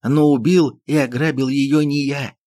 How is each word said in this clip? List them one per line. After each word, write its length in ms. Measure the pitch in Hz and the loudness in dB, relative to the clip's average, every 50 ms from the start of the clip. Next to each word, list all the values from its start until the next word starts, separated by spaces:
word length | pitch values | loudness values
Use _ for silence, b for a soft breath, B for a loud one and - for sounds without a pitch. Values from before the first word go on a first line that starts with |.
| - | -2
но 240 | 120 139 151 151 | 0 2 2 4
убил 540 | 147 143 127 110 160 180 180 160 147 - _ _ | 4 2 2 2 2 4 4 2 2 -2 _ _
и 120 | - 147 | -2 -2
ограбил 520 | 151 139 123 123 123 151 160 139 127 135 131 | 0 0 -2 -2 -4 -4 -2 -2 -2 -4 -2
ее 340 | 135 139 139 139 147 151 151 | 0 -2 0 0 0 0 0
не 220 | 147 143 147 143 | 0 -2 -4 -4
я. 320 | 139 143 143 131 110 _ _ _ | -4 -6 -6 -8 -10 _ _ _